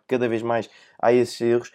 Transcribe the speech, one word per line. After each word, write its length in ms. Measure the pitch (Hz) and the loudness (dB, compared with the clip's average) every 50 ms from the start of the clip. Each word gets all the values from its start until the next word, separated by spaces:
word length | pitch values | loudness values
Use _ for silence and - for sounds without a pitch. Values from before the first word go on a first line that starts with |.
| _ - | _ -4
cada 200 | 131 123 123 120 | -2 -2 0 0
vez 140 | 113 113 113 | -2 -2 -2
mais 260 | 117 117 113 101 - - - - _ _ - | -2 -2 -2 -4 -6 -12 -20 -20 _ _ -2
há 120 | - 117 120 | 2 2 4
esses 280 | 123 120 120 - - | 4 2 0 -2 -4
erros, 300 | 120 120 120 120 120 - - | -2 0 0 0 -2 -4 -12